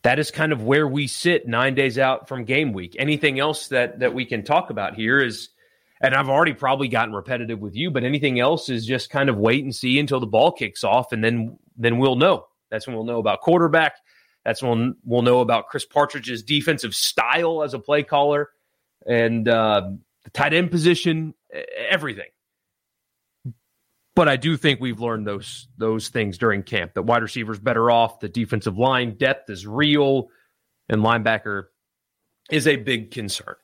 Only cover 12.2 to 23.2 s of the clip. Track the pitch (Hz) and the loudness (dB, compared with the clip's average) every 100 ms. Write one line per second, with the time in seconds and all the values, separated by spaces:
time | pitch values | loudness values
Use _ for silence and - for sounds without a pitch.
12.2 | 151 - - _ _ 110 - 117 113 120 | 4 2 -2 _ _ -10 -8 -8 -4 -2
13.2 | 107 101 - 175 170 165 151 - _ _ | 0 0 4 4 4 4 2 -2 _ _
14.2 | _ _ 113 113 127 117 123 - 120 120 | _ _ -6 -2 0 2 0 -4 -2 2
15.2 | 120 123 117 117 - 131 - 147 143 143 | 6 4 4 0 0 -10 -2 0 0 -2
16.2 | 120 117 107 147 165 151 113 - - - | -10 -10 -2 -2 0 -2 -4 -4 -2 0
17.2 | 117 151 165 165 147 123 - 147 143 147 | 0 2 0 -2 -4 -6 0 0 2 2
18.2 | 143 147 147 _ _ _ _ _ - 117 | 2 2 -2 _ _ _ _ _ 0 2
19.2 | 117 117 110 113 110 104 98 98 _ _ | 2 2 2 4 4 2 0 -12 _ _
20.2 | - - 143 160 180 170 160 170 175 160 | -14 -2 0 2 0 2 4 4 0 -2
21.2 | 160 - _ - - - 117 185 147 98 | -4 -12 _ -14 -12 -8 -4 -2 -4 -10
22.2 | - _ _ _ _ _ _ _ _ _ | -16 _ _ _ _ _ _ _ _ _